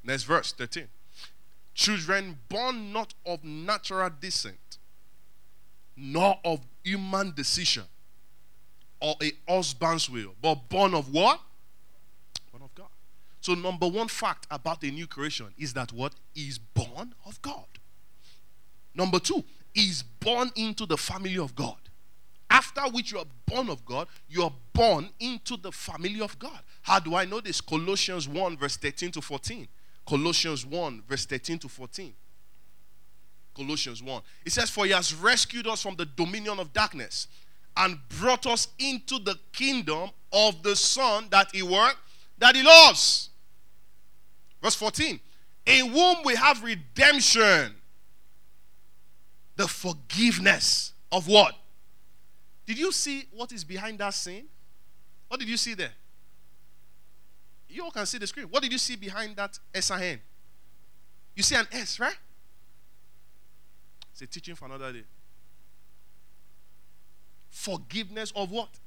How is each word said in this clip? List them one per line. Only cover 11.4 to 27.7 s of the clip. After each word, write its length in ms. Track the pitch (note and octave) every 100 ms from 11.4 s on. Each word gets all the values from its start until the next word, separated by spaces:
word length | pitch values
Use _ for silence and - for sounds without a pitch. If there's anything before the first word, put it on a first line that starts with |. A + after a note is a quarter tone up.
| - - - - - - - - - - - B2 C3+ - G3 - - - - -
So 120 | -
number 340 | F3 F#3 F3+ F3
one 180 | G3 A3+
fact 400 | - G#3 D#3 -
about 320 | D3 D#3+ D#3+
a 60 | D3
new 180 | D3 E3+
creation 400 | C3+ D3 C#3+ G#2+ -
is 160 | D3
that 180 | B2+ A#2+
what? 220 | A#2 C#3 - -
Is 240 | D#3 C#3 B2
born 540 | A2 - A2+ B2+ A#3+ - -
of 160 | -
God. 240 | C#4 D4 - - - - - - - - - - - - -
Number 240 | - F#3 F3+
two, 260 | - D#4+ - - -
is 300 | G#3 G3+ D3+ B2 -
born 320 | G#3+ A#3+ B3
into 320 | A3 A3 G#3 G#3
the 100 | D3+
family 400 | - F#3+ F#3+ F#3
of 180 | C#3+ B2
God. 200 | A#2+ G#2 - - - - - - -
After 340 | B3 - C#4
which 280 | C#4 A#3+ -
you 80 | G#3
are 80 | D#3+ - -
born 220 | A#3+ B3
of 160 | C#3+
God, 220 | - B2+ E3+ - -
you 160 | E3
are 80 | E3+ C3 -
born 360 | A#3 A3+ D#3+ F3 -
into 380 | A#3 B3 - A#3
the 160 | F3+
family 480 | - - D#3+ F3+ G#3+
of 180 | G#3 C3+
God. 220 | C4+ A#3+ - -
How 180 | - F#3+
do 160 | D#3+ F3
I 80 |
know 160 | F#3 G#3+
this? 200 | G#3 -
Colossians 680 | -